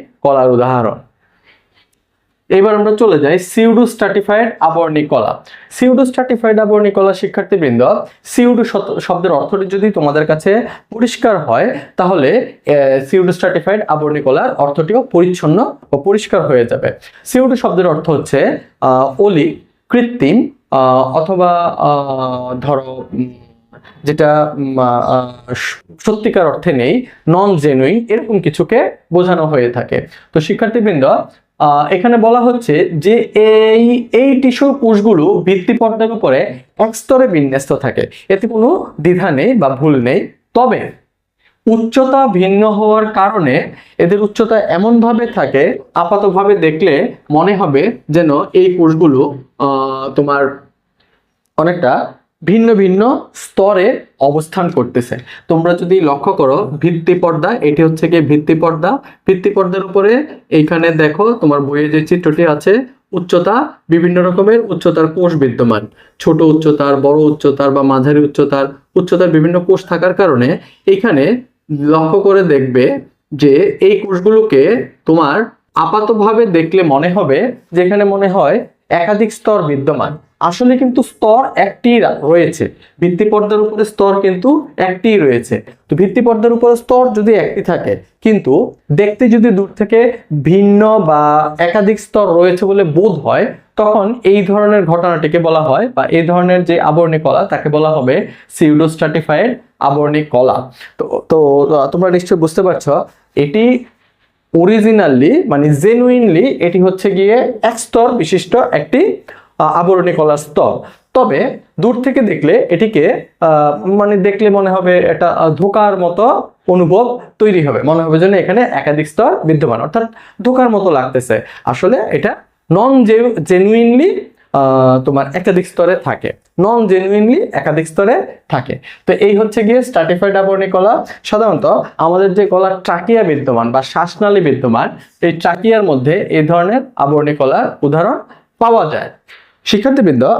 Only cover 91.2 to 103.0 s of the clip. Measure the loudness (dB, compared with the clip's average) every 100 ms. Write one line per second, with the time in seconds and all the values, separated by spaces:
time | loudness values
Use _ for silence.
91.2 | 2 2 0 -2 -2 0 0 -2 -2 -2
92.2 | 2 2 2 2 0 0 0 2 0 0
93.2 | -2 -2 -2 -6 _ -2 0 0 0 -2
94.2 | 2 2 2 0 2 2 2 0 0 -2
95.2 | 0 0 0 0 0 0 0 -4 0 0
96.2 | 0 0 2 0 0 0 0 2 0 0
97.2 | 0 0 -2 -4 -2 0 0 0 0 -2
98.2 | -4 -12 _ 0 2 4 2 0 -2 -2
99.2 | -2 -2 -2 -4 _ _ -2 0 0 -2
100.2 | -2 0 2 0 -6 -18 -20 -12 -8 -8
101.2 | -2 2 4 2 2 0 0 0 0 0
102.2 | 0 -2 0 0 -2 -2 -2 -2